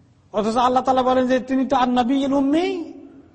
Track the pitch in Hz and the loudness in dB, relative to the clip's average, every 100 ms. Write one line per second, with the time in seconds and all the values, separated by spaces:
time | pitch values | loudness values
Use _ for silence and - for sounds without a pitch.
0 | _ _ _ - 214 226 247 254 254 262 | _ _ _ -6 -2 0 0 2 2 2
1 | 254 254 254 254 254 262 262 269 247 247 | 2 2 2 0 0 -2 0 0 2 0
2 | 240 277 269 277 269 302 381 370 311 - | 0 0 0 0 2 0 0 -4 -8 -14
3 | - - - | -20 -20 -20